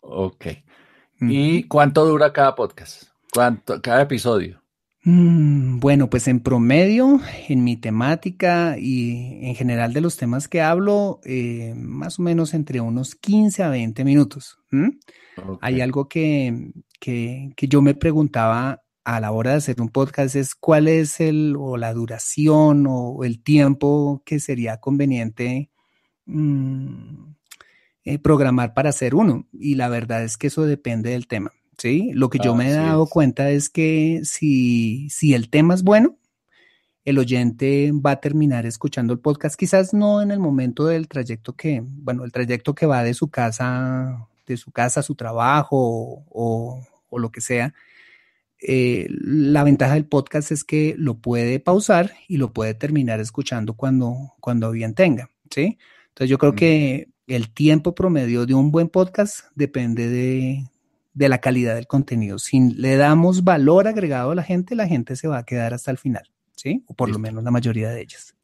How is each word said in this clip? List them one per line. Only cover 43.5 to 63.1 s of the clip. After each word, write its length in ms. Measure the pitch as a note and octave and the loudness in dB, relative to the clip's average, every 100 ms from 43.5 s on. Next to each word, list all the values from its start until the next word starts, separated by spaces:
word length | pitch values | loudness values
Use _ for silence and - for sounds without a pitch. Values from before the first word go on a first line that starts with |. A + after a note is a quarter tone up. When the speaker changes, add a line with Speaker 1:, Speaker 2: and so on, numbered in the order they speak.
| A2 B2 B2+ C3 C3 C3 B2+ A2+ _ _ | -2 -4 -4 -4 -4 -6 -8 -14 _ _
Speaker 2:
de 100 | B2 | -12
su 140 | - | -10
casa 300 | - A#2+ C3+ | -2 -2 -2
a 20 | |
su 140 | C#3+ D3 | -4 -6
trabajo 600 | A#2 A2+ A#2+ D3 C#3+ C#3 | -8 -2 2 2 2 0
o, 480 | B2 A#2 A#2+ - - | 0 -2 -8 -14 -16
o, 560 | - A#2 A2+ A#2 B2+ B2+ _ _ | -6 -4 -4 -6 -12 -18 _ _
o 80 | A#2+ | -6
lo 120 | A#2 | -6
que 80 | A2+ | -8
sea. 340 | - A#2+ B2 - _ _ - _ _ _ _ _ | -4 -2 -2 -8 _ _ -20 _ _ _ _ _
Eh, 440 | - C3 B2 A#2+ - | -2 0 2 -2 -4
la 540 | - - D3 C#3 D3 | -8 -2 0 2 4
ventaja 300 | C#3+ C#3+ C3 | 4 4 4
del 120 | D3 D3+ | 2 2
podcast 460 | C#3+ C3+ D3+ D3 | -2 0 -6 -4
es 100 | D3+ | -6
que 320 | - D#3 D3+ - | -2 0 0 -2
lo 220 | D3 A2+ | -4 -4
puede 400 | A#2+ A#2+ A#2 C3 | -4 -2 0 -2
pausar 540 | D#3 F#3 G#3 F#3 F#3 - _ | 2 0 4 2 2 -4 _
y 80 | E3 | -4
lo 160 | B2 | -2
puede 220 | A2+ A2 | -2 -4
terminar 440 | A2 D3 D3+ B2+ A2 | -4 -2 0 0 -2
escuchando 560 | A2 - C#3+ A#2+ G#2+ | -6 -8 -6 -4 -6
cuando, 600 | A2 C3+ C3 B2 B2 C3+ _ | -4 0 0 0 -4 -12 _
cuando 320 | - A#2+ A2+ | -4 -2 -2
bien 240 | A2+ A2+ | -4 -6
tenga, 360 | A2 F#3 A#2+ B2 _ _ | 2 2 2 -6 _ _
¿sí? 280 | - E3 A3+ _ _ _ | -4 -2 -4 _ _ _
Entonces 200 | _ C3 | _ 0
yo 80 | C3 | 2
creo 140 | C#3+ | 2
Speaker 1:
Mm. 40 | - | 4
Speaker 2:
que 520 | E3 D#3 C#3+ C3+ - _ _ | 2 4 2 -4 -8 _ _
el 240 | B2+ A2+ | -6 -6
tiempo 400 | - D3 D#3 D#3 F3 | 0 4 4 2 -2
promedio 500 | F#3 D#3 B2 A#2+ A#2+ | 0 0 0 -2 2
de 80 | |
un 160 | C3 C#3+ | 2 2
buen 180 | D#3 E3 | 2 0
podcast 580 | F#3 F#3 F#3 G#3 - - - | 0 0 0 -4 -4 -18 -6
depende 520 | C#3+ C#3 A#2+ A2+ A#2 | -4 -2 -4 -2 -2
de, 600 | B2 B2+ C3 C3 C3+ C3 _ _ _ _ | -2 -2 -2 -2 -6 -8 _ _ _ _
de 160 | C#3 C#3 | 0 2
la 100 | B2+ | 2
calidad 360 | - B2+ A#2+ | 0 0 0
del 140 | A2+ A#2 | -4 -2
contenido. 500 | C#3 C3+ A#2+ G#2 F#2+ | -2 -2 -2 -4 -6
Si 220 | - C3+ B2+ | -2 2 2
le 200 | A#2 C3 C3+ | 2 0 4
damos 460 | C#3+ | 4